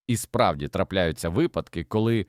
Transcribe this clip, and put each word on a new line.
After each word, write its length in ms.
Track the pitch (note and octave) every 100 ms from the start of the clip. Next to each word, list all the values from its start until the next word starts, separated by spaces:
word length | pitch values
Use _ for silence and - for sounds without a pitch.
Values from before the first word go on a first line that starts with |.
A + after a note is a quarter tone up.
| -
І 100 | A2+
справді 500 | - - G2+ D2 C#2+
трапляються 640 | F2+ F#2+ F#2+ E2+ D2+ E2+
випадки, 540 | F#2+ E3+ E2 - E2+
коли 420 | D#2+ A2 A2+ A2+